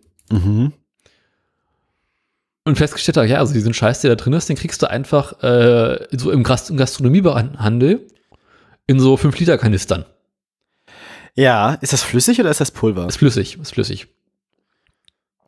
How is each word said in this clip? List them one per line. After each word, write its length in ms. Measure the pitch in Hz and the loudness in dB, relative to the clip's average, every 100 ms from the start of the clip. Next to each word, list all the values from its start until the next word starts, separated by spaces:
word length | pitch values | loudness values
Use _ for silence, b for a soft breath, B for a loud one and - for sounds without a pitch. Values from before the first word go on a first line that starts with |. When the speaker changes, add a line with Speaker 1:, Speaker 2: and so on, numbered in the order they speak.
| _ _ - | _ _ -4
Speaker 1:
Mhm. 420 | 107 92 104 135 - _ _ _ _ _ _ _ _ _ _ _ _ _ _ _ _ _ _ - | -2 0 0 -2 -6 _ _ _ _ _ _ _ _ _ _ _ _ _ _ _ _ _ _ -2
Speaker 2:
Und 120 | 143 | 0
festgestellt 400 | 151 - - - | 0 -2 -2 2
hat, 100 | 110 | 2
ja, 100 | 139 | 2
also 140 | 139 | 0
diesen 200 | 131 107 | 0 -2
Scheiß, 280 | 117 110 127 | 0 -2 0
der 140 | 139 117 | 0 0
da 80 | |
drin 100 | - | 0
ist, 140 | 156 - | -2 -2
den 60 | 143 | -6
kriegst 260 | 165 - | -8 -4
du 80 | - | -4
einfach, 520 | 120 135 147 139 - | -4 -2 -2 -2 -4
äh, 640 | 120 123 120 120 113 - - 131 | 0 4 4 4 2 -4 -8 -6
so 160 | 139 | 0
im 120 | 151 | 0
Gast-, 260 | 117 127 - | 2 -2 -2
im 80 | 147 | -2
Gastronomiehandel 1300 | 127 - 123 170 180 127 117 - 107 117 135 226 - _ b b b b b b - | -2 0 2 2 2 0 -2 -4 -2 2 2 0 -4 _ b b b b b b 0
in 120 | 135 | 2
so 180 | 131 131 | 4 4
fünf 200 | 151 - | 2 0
Liter 180 | 170 127 | 0 0
Kanistern. 480 | 110 98 - 87 85 _ _ _ _ _ _ B B B B B B - | 0 0 -2 -6 -8 _ _ _ _ _ _ B B B B B B 0
Speaker 1:
Ja, 380 | 131 113 107 156 | 2 4 2 -2
ist 180 | 131 | -4
das 100 | 135 | -4
flüssig 360 | - 120 170 240 | -2 0 2 2
oder 100 | 190 | 0
ist 120 | 147 | 0
das 100 | 143 | -4
Pulver? 360 | - 110 92 87 | -2 -2 -2 -6
Speaker 2:
Ist 100 | - | 0
flüssig, 420 | 143 117 95 - | 2 2 -4 -10
ist 140 | 151 | -8
flüssig. 340 | - 113 98 - _ _ _ _ _ _ _ _ _ _ _ _ _ | -6 -6 -8 -16 _ _ _ _ _ _ _ _ _ _ _ _ _